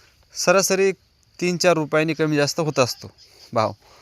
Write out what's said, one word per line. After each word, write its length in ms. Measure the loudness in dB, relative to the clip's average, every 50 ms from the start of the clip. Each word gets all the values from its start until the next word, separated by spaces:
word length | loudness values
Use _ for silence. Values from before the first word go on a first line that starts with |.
| _ _ _ _ _ _ -12
सरासरी 580 | -4 0 2 2 2 2 2 0 0 0 0 -2 -4 _ _ _ _ _ _ _ -6
तीन 160 | -4 -2 -2
चार 160 | 0 2 2 2
रुपयांनी 420 | 2 0 -2 0 0 0 0 -2
कमी 220 | -2 -2 -2 0
जास्त 240 | 0 0 -2 -2 -4
होत 180 | -4 -2 0 0
असतो 340 | 0 0 -2 -8 -14 -20 -20 _ -20 -20 _ -20 -16 -8 -4
भाव 200 | -2 -2 -2 -4 -8 _ _ -20 -20